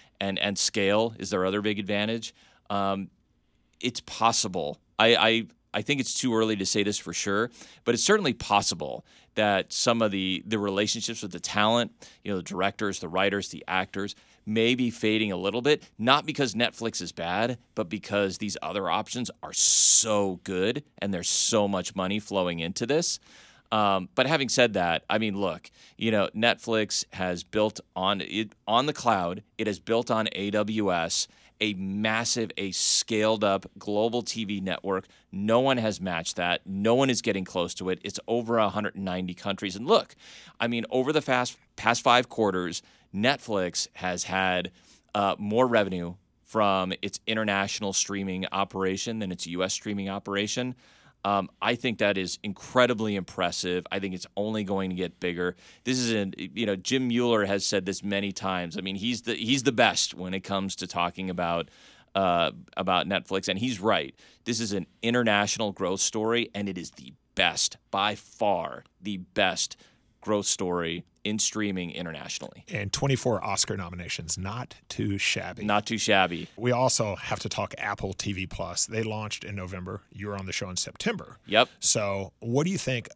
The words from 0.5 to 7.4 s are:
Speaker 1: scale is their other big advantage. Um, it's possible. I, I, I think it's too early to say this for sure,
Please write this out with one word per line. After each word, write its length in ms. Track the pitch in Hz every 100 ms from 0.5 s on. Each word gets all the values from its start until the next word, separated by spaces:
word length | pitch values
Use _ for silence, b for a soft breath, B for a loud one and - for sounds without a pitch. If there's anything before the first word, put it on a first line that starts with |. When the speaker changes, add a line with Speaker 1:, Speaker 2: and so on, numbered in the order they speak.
| 98
Speaker 1:
scale 560 | - 110 98 104 117 113
is 120 | 98
their 160 | 98 92
other 160 | 104
big 160 | 107 104
advantage. 560 | 98 101 107 117 - - b b b
Um, 400 | 101 98 98 95 _ _ _ _ _ _ -
it's 200 | 120 -
possible. 800 | - - 113 - 104 90 73 - _ -
I, 180 | 113 104
I, 300 | 110 113 110 _ _
I 60 | 107
think 200 | 113 143
it's 200 | - -
too 140 | 131
early 200 | 110 110 107
to 100 | 95
say 160 | 107
this 160 | 101 104
for 160 | -
sure, 360 | 87 104 98